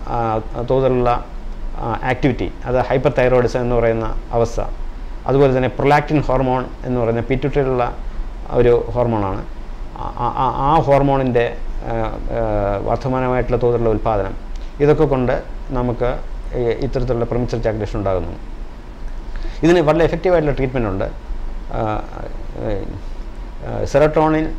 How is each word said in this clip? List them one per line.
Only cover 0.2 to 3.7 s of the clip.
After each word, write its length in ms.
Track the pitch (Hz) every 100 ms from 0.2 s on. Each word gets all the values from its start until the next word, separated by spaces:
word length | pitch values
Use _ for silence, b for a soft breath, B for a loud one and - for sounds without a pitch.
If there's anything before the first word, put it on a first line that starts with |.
| 113 110 - 123 120
തോതിലുള്ള, 560 | 131 131 127 123 123 - - - - - -
ആ, 220 | 120 104
ആക്ടിവിറ്റി, 480 | 131 127 143 120 90 - 123
അത് 100 | 123
hyperthyroidism 840 | 120 131 139 131 127 127 120 131
എന്ന് 180 | 120